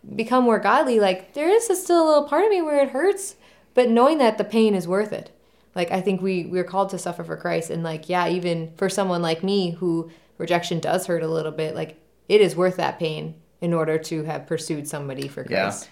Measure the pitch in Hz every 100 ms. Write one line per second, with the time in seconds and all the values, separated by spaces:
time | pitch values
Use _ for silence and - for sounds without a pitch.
0 | - 139 226 254 240 214 196 247 285 226
1 | 202 185 - 285 320 440 453 370 - 339
2 | 320 294 294 294 427 381 311 285 277 254
3 | 359 392 - - - _ _ - 240 226
4 | 262 320 240 214 208 226 220 196 165 190
5 | 214 - - _ _ _ _ 185 175 185
6 | 190 190 190 185 165 180 180 190 196 185
7 | - 170 165 160 180 165 165 165 165 156
8 | - 180 170 180 175 165 160 - 196 190
9 | 190 175 165 165 190 202 180 165 180 165
10 | 165 - _ _ 165 170 170 165 156 175
11 | 185 170 160 160 156 151 156 165 156 -
12 | _ _ - 214 190 156 185 180 147 -
13 | 160 156 160 - _ _ 175 170 156 156
14 | 156 160 151 147 143 160 - 151 147 151
15 | 143 135 139 - 131 104 98 101 -